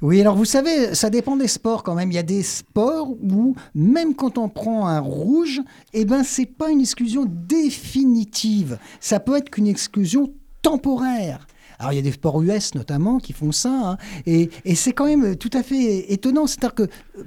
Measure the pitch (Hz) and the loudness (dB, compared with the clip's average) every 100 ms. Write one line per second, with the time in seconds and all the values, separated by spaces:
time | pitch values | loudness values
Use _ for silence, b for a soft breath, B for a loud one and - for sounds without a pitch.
0 | 151 190 208 202 220 269 302 311 240 170 | 2 4 4 4 2 2 2 0 0 0
1 | 214 233 233 277 254 - 226 220 - 170 | 0 0 0 -2 -2 -2 -4 -4 -4 -2
2 | 185 170 165 196 - - - 214 240 320 | -2 -2 -2 -2 -2 -8 -6 -2 0 0
3 | 277 233 196 196 254 254 B 147 175 311 | -6 -4 -2 2 2 -2 B 2 4 4
4 | 330 - 262 240 220 - 214 220 185 156 | 2 0 -2 -2 -4 -4 -4 -2 0 -2
5 | 135 143 180 311 330 269 - B B 220 | -2 -4 2 2 2 -2 -8 B B -2
6 | 208 269 262 - 247 - 311 294 240 - | 2 2 0 -2 -4 -2 0 2 2 0
7 | 240 262 240 170 170 320 294 - - 262 | -2 0 -2 -4 0 2 2 -2 -4 2
8 | 269 233 208 - 220 208 147 117 B B | 4 4 0 -2 0 0 0 -4 B B
9 | - 202 240 285 277 - 208 190 - 208 | -2 0 2 0 0 0 0 0 -2 -2
10 | 180 247 277 - - - 311 285 277 254 | 0 2 0 -4 -20 -2 0 0 0 0
11 | 262 240 175 131 - b b b 127 143 | -2 -2 -4 -8 -14 b b b -4 -2
12 | 139 - 160 151 170 208 - 135 - 143 | -2 -2 -2 0 0 0 -2 -6 -4 -2
13 | 190 254 - - 151 147 247 262 196 185 | 0 0 -2 -4 -2 -2 0 0 -2 -4
14 | 214 180 170 165 165 B 190 170 254 247 | -8 -8 0 2 2 B -2 0 0 0
15 | 285 294 214 180 233 262 247 269 240 190 | 2 4 2 0 -2 -4 -2 0 2 0
16 | 190 196 262 285 285 - 247 - 202 - | -2 -2 0 2 0 0 -4 0 -2 -2
17 | - - | -20 -18